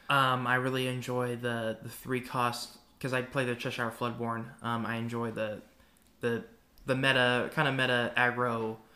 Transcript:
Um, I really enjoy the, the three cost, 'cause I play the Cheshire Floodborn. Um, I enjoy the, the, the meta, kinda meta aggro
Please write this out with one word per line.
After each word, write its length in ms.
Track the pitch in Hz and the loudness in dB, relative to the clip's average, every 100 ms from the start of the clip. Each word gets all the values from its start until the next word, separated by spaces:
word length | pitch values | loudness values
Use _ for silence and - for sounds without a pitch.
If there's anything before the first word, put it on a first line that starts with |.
| - | 0
Um, 360 | 139 131 127 123 | 4 4 2 2
I 100 | 127 | 2
really 320 | 131 131 127 | 2 0 -2
enjoy 480 | 127 120 123 123 120 | -2 -2 -2 -2 -2
the, 420 | 120 117 113 110 | -2 -2 -2 -4
the 60 | 117 | -8
three 320 | - 127 127 | -12 -4 -4
cost, 560 | 123 131 120 120 - - _ - | -2 0 0 -2 -10 -16 _ -8
'cause 140 | 135 | -4
I 80 | 127 | -2
play 240 | 123 143 123 | -2 -2 0
the 80 | 117 | 0
Cheshire 340 | 131 120 117 | -4 -2 -4
Floodborn. 540 | 110 120 113 117 113 123 - | -2 -4 -2 -4 -4 -6 -8
Um, 220 | 117 117 | -4 -2
I 120 | 110 117 | -2 -2
enjoy 340 | 117 117 117 | -2 -4 -4
the, 320 | 110 107 107 - _ - _ _ - | -2 -4 -6 -12 _ -20 _ _ -4
the, 240 | 120 117 - - _ - | -2 -2 -4 -18 _ -12
the 100 | - | -2
meta, 560 | 131 135 131 123 123 - | 2 4 6 6 4 0
kinda 180 | - 147 | 0 2
meta 400 | 135 127 123 117 - | 2 2 4 2 2
aggro 580 | 123 120 123 117 110 110 - | 2 2 0 0 -2 -6 -14